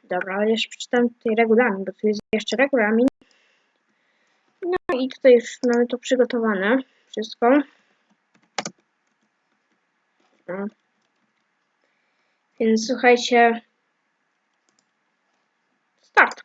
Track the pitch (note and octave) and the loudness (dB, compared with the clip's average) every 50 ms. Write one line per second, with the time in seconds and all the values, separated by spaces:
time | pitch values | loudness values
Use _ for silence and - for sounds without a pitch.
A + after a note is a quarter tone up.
0 | _ _ F#3 F3+ F#3 F#3+ F#3 G3+ G#3 A3 A3+ A3 - - - _ - - - B3 | _ _ -8 -8 -6 -6 -6 -4 -2 -2 -2 -2 -4 -10 -12 _ -12 -4 -2 0
1 | A#3+ A#3+ - _ _ A#3 A3 G#3+ A#3 A3+ A3 G#3+ B3 A#3+ G3 F#3+ G3 - - _ | 0 -2 -4 _ _ -4 0 0 2 2 4 2 2 0 -2 -4 -8 -10 -12 _
2 | - G#3+ G#3 G3+ - _ - G#3+ A3 - - A3 C4 C#4+ - B3+ G#3+ G#3 A3 A3+ | -4 -4 -4 -4 -6 _ -6 -6 -4 -6 -2 -2 -2 0 0 0 0 0 2 2
3 | B3 C4+ _ _ _ _ _ _ _ _ _ _ _ _ _ _ _ _ _ _ | 2 0 _ _ _ _ _ _ _ _ _ _ _ _ _ _ _ _ _ _
4 | _ _ _ _ _ _ _ _ _ _ _ _ - F4 F4+ F4+ _ - - B3 | _ _ _ _ _ _ _ _ _ _ _ _ -6 -4 -4 -4 _ -4 -4 -4
5 | C4 C4 - - _ C4 B3 A#3 A3+ - - - - B3 A#3+ A#3+ A#3+ A#3+ B3 A#3+ | -4 -6 -8 0 _ 6 6 6 4 -2 -14 -6 -2 -2 0 0 0 -2 -2 -10
6 | - - C4+ B3+ A#3+ A#3 B3+ A#3+ A3+ A3 G#3 F#3 F#3 G3+ B3 C4+ C4 _ _ _ | -4 -4 0 0 0 0 0 -2 -2 -2 -2 -2 0 0 0 -2 -2 _ _ _
7 | _ _ - G#3 A3 A3 - _ - A#3 C4+ D4 C#4 - _ _ _ _ _ _ | _ _ -12 -12 -10 -12 -8 _ 2 2 2 2 2 -2 _ _ _ _ _ _
8 | _ _ _ _ _ _ _ _ _ _ _ - - - - _ _ _ _ _ | _ _ _ _ _ _ _ _ _ _ _ -12 -12 -12 -16 _ _ _ _ _
9 | _ _ _ _ _ _ _ _ _ _ _ _ _ _ _ _ _ _ _ _ | _ _ _ _ _ _ _ _ _ _ _ _ _ _ _ _ _ _ _ _
10 | _ _ _ _ _ _ _ _ _ - F3 F#3+ G3+ G#3 _ _ _ _ _ _ | _ _ _ _ _ _ _ _ _ -14 -12 -10 -10 -12 _ _ _ _ _ _
11 | _ _ _ _ _ _ _ _ _ _ _ _ _ _ _ _ _ _ _ _ | _ _ _ _ _ _ _ _ _ _ _ _ _ _ _ _ _ _ _ _
12 | _ _ _ _ _ _ _ _ _ _ _ _ A#3 A3 A3 A3 A3 - C4 B3+ | _ _ _ _ _ _ _ _ _ _ _ _ 0 0 0 0 0 -4 -6 0
13 | - B3 A#3+ A#3+ A#3+ - B3 A#3+ A#3 A#3 A3+ A3+ _ _ _ _ _ _ _ _ | 4 4 4 4 2 0 2 4 4 4 2 -2 _ _ _ _ _ _ _ _
14 | _ _ _ _ _ _ _ _ _ _ _ _ _ _ _ _ _ _ _ _ | _ _ _ _ _ _ _ _ _ _ _ _ _ _ _ _ _ _ _ _
15 | _ _ _ _ _ _ _ _ _ _ _ _ _ _ _ _ _ _ _ _ | _ _ _ _ _ _ _ _ _ _ _ _ _ _ _ _ _ _ _ _
16 | _ _ _ - - - - - - | _ _ _ 2 2 2 0 -12 -20